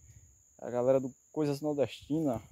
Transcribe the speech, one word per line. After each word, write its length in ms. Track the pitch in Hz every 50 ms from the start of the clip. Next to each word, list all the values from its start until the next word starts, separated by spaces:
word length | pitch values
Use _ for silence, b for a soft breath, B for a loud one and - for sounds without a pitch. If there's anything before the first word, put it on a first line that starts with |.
| b b b b b b b _ _ _ _ -
A 80 | 127 120
galera 320 | 117 123 123 131 135 135
do 100 | 131 131 123 - _ _ -
Coisas 300 | 156 156 143 143 143 151
Nordestina, 800 | 151 147 143 127 - - - - - 143 160 160 143 117 - - -